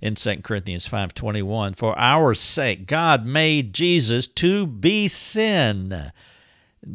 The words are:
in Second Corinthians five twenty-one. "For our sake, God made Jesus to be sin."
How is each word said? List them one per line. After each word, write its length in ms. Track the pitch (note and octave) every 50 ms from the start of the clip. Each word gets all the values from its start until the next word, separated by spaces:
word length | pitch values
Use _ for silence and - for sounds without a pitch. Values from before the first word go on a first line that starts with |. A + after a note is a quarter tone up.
in 140 | - G#2+ G#2+
Second 260 | - - A#2 G2+ -
Corinthians 460 | - - A2 G2+ F2+ F#2+ F2+ F2 - -
five 260 | - G#2 G2 F2 -
twenty-one. 600 | - B2+ G#2+ G#2 G#2+ G2 G2 G#2+ A2+ G#2 G2 F#2+
"For 220 | - A#2+ A2 G#2
our 380 | - A#2 B2 C#3+ D#3+ D#3+ C3 A2
sake, 540 | - - - - D#3 C#3 B2 F#2+ F2 F#2+ F#2
God 360 | C#3+ D#3+ E3+ E3 D3 B2 A2
made 480 | A#2+ C3+ D#3 D#3 D#3+ D#3 D3 C3 G#2
Jesus 540 | F#2 - E3+ F3 F3 E3 B2 A2 A#2 B2 C3
to 400 | - - - F3 F3 F#3+ G#3 G3+
be 400 | D#3 A#2+ G2+ F#2+ E3+ G#3 G#3+ G#3
sin." 1040 | F#3+ - - - - - G#3+ A3 A3 G#3 F3 C#3 A2+ G#2 G2 F#2 F#2+ F#2+ E2 C#2+ C#2+ - _ - - _ _ _ _ _ _ _ _ _ _ - -